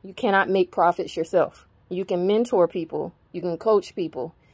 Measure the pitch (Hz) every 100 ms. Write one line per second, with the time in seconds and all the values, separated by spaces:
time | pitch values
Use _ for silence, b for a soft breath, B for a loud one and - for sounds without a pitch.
0 | 190 190 240 196 185 190 185 - 175 175
1 | 180 - 165 185 156 - _ _ - 180
2 | 190 180 180 214 240 202 170 185 165 151
3 | 160 - _ 180 175 165 220 208 190 -
4 | 165 156 143 - _